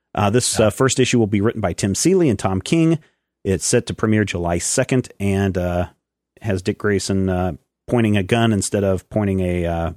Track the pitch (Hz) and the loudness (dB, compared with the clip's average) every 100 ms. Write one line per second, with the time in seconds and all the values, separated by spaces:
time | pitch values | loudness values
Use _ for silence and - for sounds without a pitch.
0 | _ - 101 120 - - 107 - 135 - | _ -2 2 2 0 2 2 2 0 2
1 | 123 123 104 104 107 113 95 - 101 95 | 2 2 2 2 0 -2 -4 -2 -2 0
2 | 160 185 160 104 98 95 - 165 160 165 | 2 2 2 0 -2 -2 -2 0 2 0
3 | _ _ _ _ - 82 - 120 - 90 | _ _ _ _ -4 -2 0 0 -2 -2
4 | 110 107 101 87 85 87 - - 127 131 | 0 2 0 -2 -2 -2 -2 -2 0 0
5 | - - 101 98 98 92 90 87 87 _ | -2 -4 -2 0 0 0 -2 -2 -4 _
6 | _ _ _ _ 113 92 101 101 104 98 | _ _ _ _ -4 -4 -2 -2 0 0
7 | - 95 95 90 92 73 _ _ - 120 | 0 -2 0 0 -2 -6 _ _ -2 0
8 | 113 104 92 117 113 104 - 104 98 92 | 2 2 0 2 2 0 0 0 0 0
9 | - 110 101 95 90 87 85 82 82 | -2 -2 0 0 0 -2 -2 -2 -4